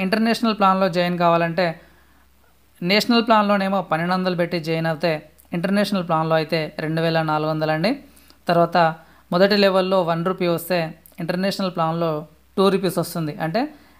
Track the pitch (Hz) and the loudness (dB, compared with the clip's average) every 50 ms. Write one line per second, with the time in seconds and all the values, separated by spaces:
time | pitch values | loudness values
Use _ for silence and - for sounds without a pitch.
0 | 190 190 220 214 226 233 220 - - 226 214 208 202 190 190 190 196 190 165 180 | 2 -2 0 0 0 0 0 0 0 -2 0 2 2 2 4 4 2 0 2 0
1 | 175 175 175 175 175 170 170 170 170 165 165 175 180 170 165 - - - _ _ | 0 0 0 2 2 4 4 4 2 0 0 0 -2 -2 -2 -6 -14 -20 _ _
2 | _ _ _ _ _ _ _ _ _ _ _ _ _ _ _ _ 170 175 202 214 | _ _ _ _ _ _ _ _ _ _ _ _ _ _ _ _ -2 0 2 2
3 | 208 - 240 233 226 247 220 214 208 202 208 196 190 196 196 196 175 - 160 160 | 2 2 2 2 4 4 2 4 4 2 2 0 0 0 -2 -2 -2 -2 -2 -2
4 | 170 180 185 185 185 185 180 170 175 165 180 175 151 160 165 165 165 165 160 147 | 0 -2 -2 0 0 -2 0 0 -2 -2 -2 -4 -2 -2 -2 -2 -2 -2 -2 -2
5 | 175 170 156 151 - - _ _ _ _ - 175 165 185 196 202 208 202 202 190 | -2 -2 -2 -2 -6 -14 _ _ _ _ -6 -4 -2 -2 0 0 0 0 -2 -4
6 | 175 170 165 160 160 160 160 160 156 156 175 165 151 147 - - 156 151 160 160 | -2 0 0 0 2 2 0 0 0 0 -2 -4 -4 -4 -6 -6 -4 -2 -2 0
7 | 160 165 165 165 156 156 151 151 151 156 156 156 156 156 156 156 165 214 277 269 | 0 0 0 0 0 0 -2 -2 0 -2 -2 -2 0 0 0 0 0 -2 -2 -4
8 | - - - - _ _ _ _ _ - 175 170 170 165 - 180 170 160 160 - | -8 -18 -20 -20 _ _ _ _ _ 0 2 2 2 4 4 2 2 2 0 -4
9 | - - - _ _ _ 175 175 196 202 208 202 202 196 185 190 185 185 196 190 | -14 -20 -20 _ _ _ 2 2 4 4 4 4 4 4 4 2 2 2 2 0
10 | 180 160 165 165 170 185 185 160 180 175 170 160 165 - 185 175 165 160 165 - | 2 0 -2 -2 -2 -4 -2 -2 -2 -2 -2 -2 -2 -2 -2 -2 -2 -4 -8 -14
11 | _ - _ - 175 165 180 180 190 196 185 - 196 185 175 185 165 160 165 170 | _ -20 _ -10 -6 -4 -4 -2 -2 -2 -2 -2 -4 -4 -2 -2 -2 -2 0 -2
12 | 170 165 156 151 170 - - _ _ _ _ - 190 196 190 190 190 175 - 175 | -2 -2 -2 -4 -6 -10 -18 _ _ _ _ 2 2 2 2 2 -2 -2 -2 -2
13 | 165 - - 175 160 147 147 - - 160 165 220 277 302 - - - _ _ | -4 -4 -6 -6 -6 -6 -6 -6 -6 -4 -2 -2 -4 -4 -8 -16 -20 _ _